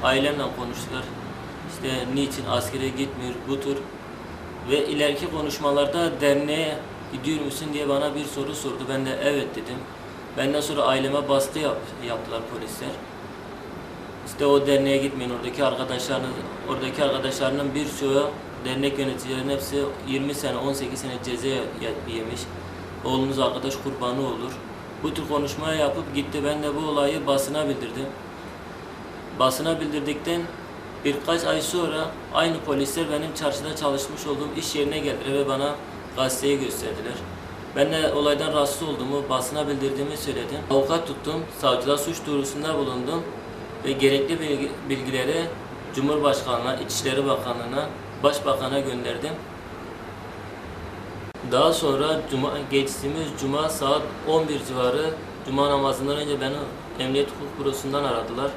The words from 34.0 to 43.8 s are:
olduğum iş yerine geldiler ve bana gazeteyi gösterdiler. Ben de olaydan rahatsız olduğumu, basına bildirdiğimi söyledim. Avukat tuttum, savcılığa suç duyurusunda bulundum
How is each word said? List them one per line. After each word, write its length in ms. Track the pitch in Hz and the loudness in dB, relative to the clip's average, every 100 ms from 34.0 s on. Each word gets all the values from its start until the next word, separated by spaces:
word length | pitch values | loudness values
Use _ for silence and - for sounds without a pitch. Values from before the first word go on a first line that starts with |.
| 135 143 147 | -2 -4 -2
olduğum 320 | 139 147 160 | -2 -2 -2
iş 160 | - 151 | -2 0
yerine 240 | 143 151 | 2 2
geldiler 340 | 143 117 135 | 0 -2 0
ve 140 | 139 143 | 2 2
bana 280 | 135 143 143 - - - - | 2 0 -2 -8 -12 -8 0
gazeteyi 440 | 131 127 139 139 | 2 2 4 4
gösterdiler. 540 | 131 - 117 107 110 131 - - - - - - | 2 -2 -4 -4 -6 -6 -8 -10 -10 -12 -6 2
Ben 160 | 147 | 4
de 220 | 160 151 | 4 2
olaydan 400 | 143 147 143 156 | 4 4 4 2
rahatsız 300 | 143 143 - | 4 2 2
olduğumu, 400 | 160 127 127 143 135 | -2 -2 0 0 2
basına 380 | 131 123 147 143 | 0 2 -2 0
bildirdiğimi 500 | 139 135 135 143 151 | 2 0 0 -2 -2
söyledim. 400 | 143 127 117 147 - | -2 -2 -2 -6 2
Avukat 360 | 139 139 165 165 | 4 6 2 0
tuttum, 360 | 139 147 160 156 - | -4 -4 -4 -4 2
savcılığa 380 | 139 123 135 143 | 4 4 4 2
suç 200 | 165 165 - | 2 -4 0
duyurusunda 520 | 143 135 147 156 156 | 0 0 -2 -2 0
bulundum 460 | 135 127 127 165 - - - - - - | 0 -2 -2 -2 -4 -8 -10 -10 -10 -6